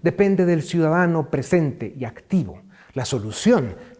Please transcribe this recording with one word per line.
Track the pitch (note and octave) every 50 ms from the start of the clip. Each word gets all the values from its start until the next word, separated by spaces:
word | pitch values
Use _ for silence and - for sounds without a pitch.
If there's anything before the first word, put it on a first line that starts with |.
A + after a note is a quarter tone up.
| -
depende | E3+ D#3 - G3+ G3 G3 F3 F#3
del | F3 F3 D#3+ C#3+
ciudadano | - - E3+ D#3+ D#3 D#3+ F3 F3+ E3+ E3+ D#3+ D3 -
presente | - C#3 C3 - - F3 D#3+ C#3+ - - A#2 G2+ -
y | C3+ B2+
activo. | A2+ - - - - - F#3 C#3 F#2+ - - - - - - - - -
La | C3+ B2
solución | - - B2 G#2 G#2+ G2+ - - G#3+ B3 G3+ C3 A2 F#2 - - - - -